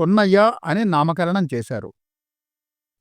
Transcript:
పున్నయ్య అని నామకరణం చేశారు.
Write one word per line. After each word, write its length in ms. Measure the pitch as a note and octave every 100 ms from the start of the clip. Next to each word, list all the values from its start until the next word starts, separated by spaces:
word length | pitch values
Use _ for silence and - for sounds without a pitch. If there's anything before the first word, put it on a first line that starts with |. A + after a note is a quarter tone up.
పున్నయ్య 520 | E3 G#3+ G3+ G3 A3 -
అని 200 | - G3+
నామకరణం 640 | A3 D3+ D#3 E3 E3+ G3 E3
చేశారు. 380 | A#2+ A2 A#2 - - _ _ _ _ _ _ _ _ _ _